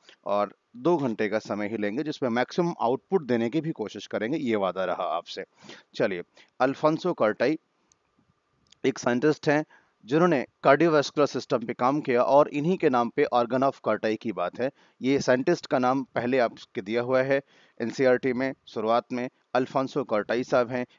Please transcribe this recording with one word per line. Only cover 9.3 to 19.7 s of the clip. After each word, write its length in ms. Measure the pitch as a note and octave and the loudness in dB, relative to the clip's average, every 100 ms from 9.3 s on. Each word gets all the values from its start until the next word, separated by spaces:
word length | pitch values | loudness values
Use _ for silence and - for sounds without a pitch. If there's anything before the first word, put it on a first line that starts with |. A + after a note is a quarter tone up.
| C#3+ - | 0 0
हैं 160 | D3+ D#3 - _ _ | 0 -2 -12 _ _
जिन्होंने 420 | G#2 D3+ F3+ C#3+ - _ | -2 2 4 2 -2 _
कार्डियोवैस्कुलर 640 | C#3 C#3+ E3 D3+ C3+ - C#3 | 4 6 6 4 2 2 0
सिस्टम 320 | D#3+ - B2+ | 0 -2 -4
पे 160 | A2+ | -2
काम 260 | A#2 B2 D3+ | -2 0 0
किया 220 | C3+ A#2+ | 0 2
और 260 | - C3+ D3+ | 4 6 4
इन्हीं 280 | D3 D#3 F#3+ | 0 -2 2
के 140 | D#3 | 2
नाम 180 | B2+ A#2 | 2 0
पे 180 | - C#3+ | 0 0
organ 280 | A#2+ A#2 B2+ | 2 0 2
of 180 | A#2 - | 0 0
कर्टाई 320 | A#2+ G#2+ A2 G#2+ | -4 -2 0 -2
की 160 | A#2 | -4
बात 280 | F2+ F2+ - | -4 -4 -4
है। 100 | C3 - _ - | -6 -6 _ -6
ये 180 | B2 C#3 | 0 0
साइंटिस्ट 460 | - B2+ C#3 E3+ - | 2 2 2 -2 0
का 120 | C#3 | 0
नाम 240 | B2 C3+ | 2 0
पहले 360 | B2+ B2 A#2 C3 | -2 -4 0 2
आपके 440 | A2+ - - - | 0 -2 -12 -10
दिया 200 | G2 A#2 | -4 -4
हुआ 200 | A#2+ C3 | 0 0
है 200 | C3+ C#3 - _ _ - | 2 0 -2 _ _ -8
एनसीईआरटी 520 | A#2 - C3 B2 C3 | -6 0 2 4 2
में, 220 | A#2+ C3+ C#3+ - | -2 -4 -6 -12
शुरुआत 460 | A#2+ G#2+ A#2 - | -6 0 0 -2
में 180 | B2 B2+ _ _ | -8 -8 _ _
अल्फोंसो 500 | B2+ C3 | -2 -2